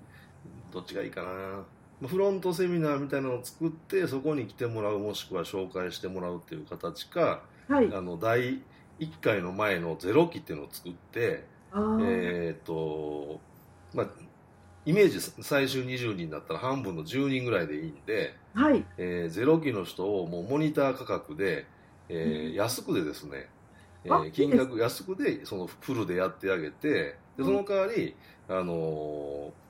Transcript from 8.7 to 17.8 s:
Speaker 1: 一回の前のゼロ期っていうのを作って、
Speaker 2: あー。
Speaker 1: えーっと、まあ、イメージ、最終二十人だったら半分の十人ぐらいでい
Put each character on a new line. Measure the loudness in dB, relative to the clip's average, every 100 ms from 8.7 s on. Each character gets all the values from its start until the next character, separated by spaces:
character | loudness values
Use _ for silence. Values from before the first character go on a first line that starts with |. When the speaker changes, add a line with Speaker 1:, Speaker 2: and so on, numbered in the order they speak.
| -20 -20 -8
Speaker 1:
一 | -8 -2
回 | 0 2
の | 0
前 | 0 0 2
の | -2 -2
ゼ | 2
ロ | 4 4
期 | 0
っ |
て | -8
い | -10
う |
の |
を | -10
作 | -12 -12
っ |
て、 | -14 -8 -2 0 -2 -8 -20 -8
Speaker 2:
あ | -2
ー。 | 0 2
Speaker 1:
え | 2 2 0 -2 -2
ー | -4
っ |
と、 | -6 -4 -2 -4 -4 -6 -8 -10 -14 -20 -20 -20 -8
ま | -4
あ、 | -4 -6 -20 -20 -20 -20 -20 -8 2
イ |
メ | 6
ー | 6
ジ、 | 6
最 | -4 -8 0 2 2
終 | 0
二 | -2 -2
十 | -2
人 | -2 -6
だ | -8
っ | -6
た |
ら | -4
半 | -2 -2
分 | -2 -6
の |
十 | -4 0 2
人 | 0
ぐ | 2
ら | 2
い | 2
で |
い | -2